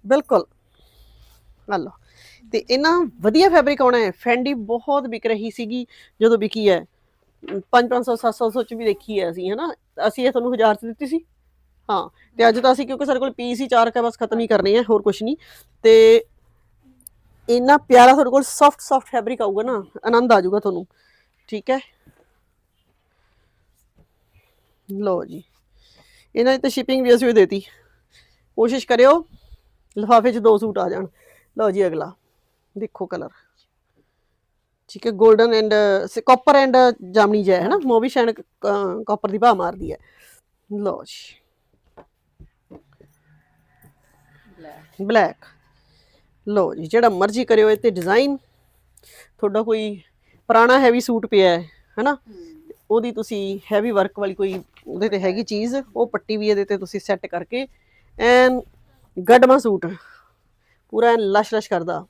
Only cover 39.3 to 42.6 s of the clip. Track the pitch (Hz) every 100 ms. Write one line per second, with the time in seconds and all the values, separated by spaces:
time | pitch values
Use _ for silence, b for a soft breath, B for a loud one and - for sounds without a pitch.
39.3 | 196 180 185 175 185 160 156 b b b
40.3 | b _ _ _ 208 202 - - - -
41.3 | _ _ _ _ _ _ - _ _ _
42.3 | _ - _